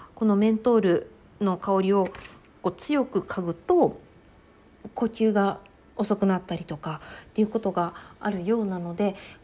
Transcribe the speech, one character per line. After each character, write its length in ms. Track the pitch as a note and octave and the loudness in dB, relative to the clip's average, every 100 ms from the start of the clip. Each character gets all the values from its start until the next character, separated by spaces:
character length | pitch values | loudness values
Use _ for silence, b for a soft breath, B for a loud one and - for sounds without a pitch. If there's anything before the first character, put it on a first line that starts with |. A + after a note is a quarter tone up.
| B | B
こ 100 | - | -2
の 100 | A3 | 2
メ 180 | G3+ G#3+ | 4 4
ン 60 | A3 | 2
ト 180 | A#3+ A3+ | 4 4
ー 40 | |
ル 300 | F#3+ E3+ - - - - | 4 2 0 -14 -18 -4
の 160 | G3+ F#3 | -2 -2
香 260 | - G3 | 0 0
り 100 | F#3+ | 2
を 160 | G3+ F#3 B B B B - | 2 0 B B B B -6
こ 80 | F3+ | -6
う 20 | - | -4
強 280 | - D4 | -2 -2
く 160 | B3 F#3+ | 0 -2
嗅 220 | - - | -4 -6
ぐ 120 | E3+ | -6
と、 460 | E3 - F4+ A3+ - - - - - - - - - - | -4 2 4 4 0 -16 -20 -20 -20 -20 -20 -20 -20 -16
呼 120 | - A3+ | -4 -4
吸 260 | - A3 | 0 2
が 280 | G#3 G3 - - _ _ - | 4 2 -2 -10 _ _ -6
遅 200 | G#3+ G3+ | -2 0
く 100 | G3 | 2
な 100 | F#3 | 0
っ 60 | |
た 140 | - E3+ | -2 -8
り 80 | |
と 140 | - D3+ | -8 -10
か 220 | E3+ D#3 B B B | -10 -10 B B B
っ 20 | |
て 80 | - | -2
い 20 | |
う 20 | G#3+ | 0
こ 140 | A3+ | 0
と 120 | G3+ | -2
が 220 | F#3 E3+ - B B | -2 -4 -6 B B
あ 120 | G#3 | -6
る 160 | G3 F3 | -4 -2
よ 160 | A#3 | -2
う 20 | |
な 140 | G3+ F#3 | -2 -4
の 180 | F3 E3+ | -6 -2
で、 180 | G#3 F#3+ B B | -2 -4 B B